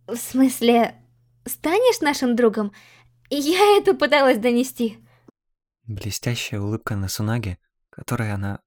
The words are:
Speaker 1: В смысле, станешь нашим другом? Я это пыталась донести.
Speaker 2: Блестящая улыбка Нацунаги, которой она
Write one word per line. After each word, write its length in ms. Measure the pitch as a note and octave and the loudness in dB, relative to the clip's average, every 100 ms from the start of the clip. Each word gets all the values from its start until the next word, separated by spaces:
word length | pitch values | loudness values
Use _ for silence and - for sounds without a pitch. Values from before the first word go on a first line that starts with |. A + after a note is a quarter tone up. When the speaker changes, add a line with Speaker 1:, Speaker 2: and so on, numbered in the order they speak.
| - | -12
Speaker 1:
В 80 | A#3 | -12
смысле, 800 | - B3+ C4 - A#3 A#3 A3 - _ _ _ _ - | -4 2 2 2 2 4 2 -4 _ _ _ _ -14
станешь 560 | - D4 G4 B4+ - | -8 -2 2 2 2
нашим 340 | D4 C#4 B3 A#3 | -2 0 0 2
другом? 380 | A#3 G#3+ G#3 - _ _ _ _ _ | 2 2 -6 -10 _ _ _ _ _
Я 480 | C#4+ C#4+ F#4 G#4 G4+ | -4 -2 4 6 6
это 160 | G4 | 4
пыталась 440 | C#4 D4 D4 C4 A#3 | 2 2 4 4 4
донести. 680 | B3 A#3+ C4 - A3+ G#3 _ _ _ _ _ _ _ _ | 2 0 -2 -2 -4 -6 _ _ _ _ _ _ _ _
Speaker 2:
Блестящая 760 | A2 G2+ G#2 - B2 A#2 - G#2 | -12 -10 -8 -6 -6 -6 -6 -6
улыбка 340 | G2+ A2 - G2+ | -6 -6 -6 -6
Нацунаги, 600 | F#2+ - G#2+ A#2 G2+ F2+ _ _ _ | -6 -4 -4 -4 -6 -10 _ _ _
которой 420 | - - A#2+ G#2+ | -20 -8 -6 -4
она 300 | G2+ G2+ G2+ | -4 -6 -10